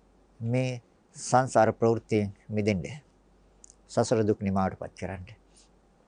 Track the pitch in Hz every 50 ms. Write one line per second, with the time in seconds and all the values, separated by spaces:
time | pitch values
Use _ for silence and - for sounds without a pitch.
0 | _ _ _ _ _ _ _ - 117 117 120 127 131 127 127 123 - _ _ _
1 | _ _ - - - - - 127 131 123 - 117 110 110 110 - 117 113 117 113
2 | - - 113 107 104 101 101 _ _ - 110 107 101 107 107 90 69 65 123 151
3 | - _ _ _ _ _ _ _ _ _ _ _ _ - - _ _ - - 117
4 | 117 - 123 110 110 104 104 - 101 98 95 98 95 92 92 - - - - -
5 | - 90 95 92 92 - - _ _ _ _ _ - _ _ _ _ _ _ _
6 | _